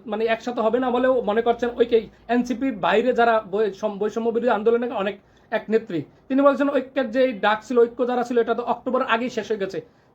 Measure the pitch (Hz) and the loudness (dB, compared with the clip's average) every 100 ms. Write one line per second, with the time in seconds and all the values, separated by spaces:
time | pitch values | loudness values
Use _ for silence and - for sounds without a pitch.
0 | 220 208 226 220 247 233 220 247 262 247 | -8 -4 -2 -2 -4 -2 0 2 0 2
1 | 262 254 202 220 233 233 240 - 233 226 | 2 2 0 2 0 0 -2 0 2 2
2 | - - - 240 240 226 269 202 170 208 | 0 -10 -2 0 0 -2 -4 0 2 2
3 | 247 233 233 220 185 202 208 190 214 196 | 2 2 2 2 0 -2 -2 -2 -6 -4
4 | 214 233 233 226 240 208 220 240 247 226 | -4 -2 -2 0 0 2 2 2 0 -2
5 | 202 202 _ _ _ 214 208 220 220 165 | -4 -6 _ _ _ -6 0 -2 0 -6
6 | - _ - 269 285 254 285 262 254 277 | -8 _ -2 4 4 4 0 0 -2 -4
7 | 226 254 254 196 208 214 - 240 233 - | -2 0 0 2 0 0 0 2 2 0
8 | 247 247 240 240 226 226 233 - 254 254 | -2 -2 0 0 0 -2 -2 -4 -2 -2
9 | 240 226 247 220 208 220 190 160 - _ | 0 0 -2 -6 -4 -4 -4 -6 -12 _
10 | _ | _